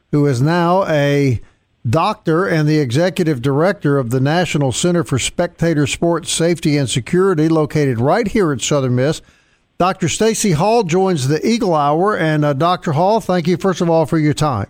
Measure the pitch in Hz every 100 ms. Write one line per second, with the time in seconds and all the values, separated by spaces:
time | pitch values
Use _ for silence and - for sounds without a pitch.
0 | _ 147 143 120 143 175 170 185 196 156
1 | 143 143 139 113 - _ _ _ 120 156
2 | 190 214 - 160 196 165 151 151 135 123
3 | 180 175 160 135 131 139 175 196 151 139
4 | 120 131 135 170 170 156 139 113 175 175
5 | - 135 - - 175 - 170 151 139 -
6 | 170 165 147 - 170 175 165 143 139 135
7 | - 175 196 165 160 160 147 156 139 113
8 | 131 196 226 226 170 131 - 147 131 123
9 | 135 160 - _ _ _ _ - 175 185
10 | 165 - 220 220 208 147 202 233 185 180
11 | 190 175 131 151 - 233 202 156 143 156
12 | 196 202 160 151 147 135 170 180 175 143
13 | 185 220 - 180 160 170 190 175 170 165
14 | 156 165 151 135 151 113